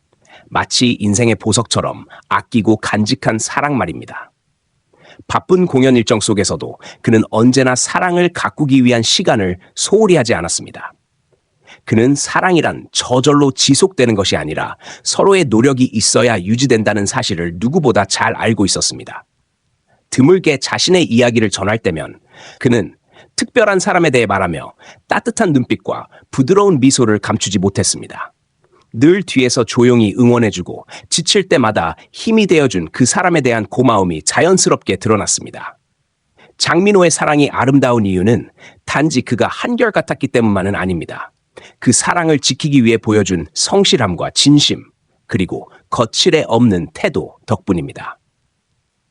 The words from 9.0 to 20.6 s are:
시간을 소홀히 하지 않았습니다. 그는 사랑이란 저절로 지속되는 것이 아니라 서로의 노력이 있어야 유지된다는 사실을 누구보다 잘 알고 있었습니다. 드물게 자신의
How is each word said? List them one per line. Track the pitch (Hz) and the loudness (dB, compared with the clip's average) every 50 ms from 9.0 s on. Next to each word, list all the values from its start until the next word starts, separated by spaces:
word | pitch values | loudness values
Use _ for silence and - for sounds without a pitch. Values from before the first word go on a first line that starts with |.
시간을 | 110 - - - 185 185 147 117 98 90 90 90 - _ _ | 0 0 0 0 0 0 0 0 0 -2 -4 -6 -10 _ _
소홀히 | - - - - 214 220 196 175 | -10 -2 0 2 4 4 4 4
하지 | 156 120 113 107 | 2 2 0 -2
않았습니다. | 82 80 85 - - - - - - - - - _ _ _ _ _ _ _ _ _ _ _ _ _ _ - - - _ | -2 -4 -4 -6 -8 -8 -12 -16 -18 -18 -18 -20 _ _ _ _ _ _ _ _ _ _ _ _ _ _ -20 -20 -20 _
그는 | - 113 110 117 131 143 | 0 2 2 4 4 2
사랑이란 | 139 - - - - - 196 180 160 135 104 - - - - | 0 -2 -4 -2 -2 0 2 2 2 2 0 -4 -6 -12 -8
저절로 | - - - - 123 127 123 147 143 147 147 135 | -8 -6 -4 -2 0 0 2 2 2 4 2 2
지속되는 | 131 - - - 139 - 202 190 - - 127 113 110 | 0 0 0 2 4 4 2 2 2 0 0 2 2
것이 | 98 95 - 98 85 | 0 0 -2 -2 -4
아니라 | 80 76 78 - - - - - - - - - - | -4 -6 -6 -8 -8 -8 -10 -16 -20 -20 -20 -12 -8
서로의 | - - - 170 190 196 190 170 | -6 -2 0 2 4 4 2 2
노력이 | 135 104 107 117 139 139 123 127 | 2 2 2 2 0 0 0 -2
있어야 | 127 - 110 - - - - 117 120 113 98 | 0 0 -2 -2 0 0 2 2 2 0 -2
유지된다는 | 87 98 113 120 139 131 120 110 107 104 104 104 101 95 | -2 -2 -2 0 2 2 2 2 2 0 -2 -2 -2 -2
사실을 | - - - - 104 82 87 87 85 | -4 -4 -4 -4 -4 -4 -6 -6 -6
누구보다 | 90 104 120 151 190 147 123 98 104 98 | -4 -4 -2 -2 0 0 2 0 0 -2
잘 | - - - - 98 - | -2 -4 -4 -4 -4 -4
알고 | - - 110 117 101 101 | -4 -2 -2 0 0 -2
있었습니다. | 90 - 82 78 - - - - - - - - _ _ _ _ _ _ _ _ _ _ _ _ _ _ _ _ _ | -2 -2 -4 -4 -6 -6 -10 -14 -18 -18 -20 -20 _ _ _ _ _ _ _ _ _ _ _ _ _ _ _ _ _
드물게 | - - 127 151 185 190 - 156 143 | 0 2 4 4 4 4 2 0 -2
자신의 | 131 | -2